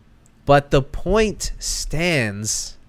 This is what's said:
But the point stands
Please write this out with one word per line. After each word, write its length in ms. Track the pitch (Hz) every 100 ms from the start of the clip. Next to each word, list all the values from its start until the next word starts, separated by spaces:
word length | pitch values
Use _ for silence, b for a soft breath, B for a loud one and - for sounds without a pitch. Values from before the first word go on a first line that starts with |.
| - - - _
But 260 | - 143 143
the 100 | 143
point 680 | 131 135 180 208 214 - - -
stands 1160 | - - - 147 175 156 110 101 107 - - -